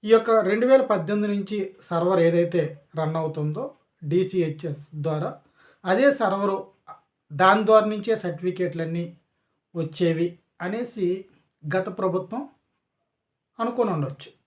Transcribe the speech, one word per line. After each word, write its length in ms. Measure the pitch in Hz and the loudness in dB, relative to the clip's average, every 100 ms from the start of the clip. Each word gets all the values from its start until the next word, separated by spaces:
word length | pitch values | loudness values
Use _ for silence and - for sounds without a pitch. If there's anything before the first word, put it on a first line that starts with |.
ఈ 60 | 214 | 6
యొక్క 200 | 226 226 226 | 4 6 2
రెండు 220 | 190 214 247 | 2 2 6
వేల 160 | 269 | 4
పద్దెనిమిది 460 | 262 202 160 208 208 | 4 0 0 -2 -2
నుంచి 280 | 202 196 208 185 - | -4 -4 -6 -6 -10
సర్వర్ 380 | - 170 175 185 | -4 0 2 4
ఏదైతే 420 | 165 170 170 175 147 - _ | 4 4 2 0 -2 -6 _
రన్ 220 | 156 160 160 | -6 -4 -2
అవుతుందో 480 | 156 156 151 156 262 - _ _ | -4 -4 -4 -4 -8 -12 _ _
డీసీహెచ్ఎస్ 800 | 151 170 185 185 160 147 170 143 - | -2 0 0 -2 -2 -4 -8 -10 -12
ద్వారా, 360 | 151 151 151 175 - _ _ _ _ | -8 -4 -4 -6 -8 _ _ _ _
అదే 240 | 180 190 277 | -2 4 4
సర్వరు, 420 | 277 214 196 202 190 190 _ - - _ _ _ | 4 0 0 -2 -2 -8 _ -20 -20 _ _ _
దాని 320 | 147 185 208 | 2 6 6
ద్వారా 220 | 214 220 214 | 6 4 4
నుంచే 260 | 214 220 220 | -4 -4 -4
సర్టిఫికేట్లన్నీ 880 | 175 165 180 180 180 165 165 170 170 - _ _ _ _ _ | -4 -6 -6 -4 -4 -4 -6 -6 -8 -12 _ _ _ _ _
వచ్చేవి 540 | 170 160 - 170 165 175 175 _ _ | -8 -8 0 0 0 -2 -6 _ _
అనేసి 460 | 175 220 240 226 180 190 - _ _ _ | -8 -6 -8 -4 -4 -4 -8 _ _ _
గత 240 | 151 185 190 | -4 -4 -4
ప్రభుత్వం 540 | 185 190 175 - 233 285 _ _ _ _ _ _ _ _ _ _ - | -4 -2 -2 -6 -10 -10 _ _ _ _ _ _ _ _ _ _ -6
అనుకొని 320 | 233 247 220 | -6 -2 -2
ఉండొచ్చు. 400 | 160 135 - - _ | -2 -4 -8 -20 _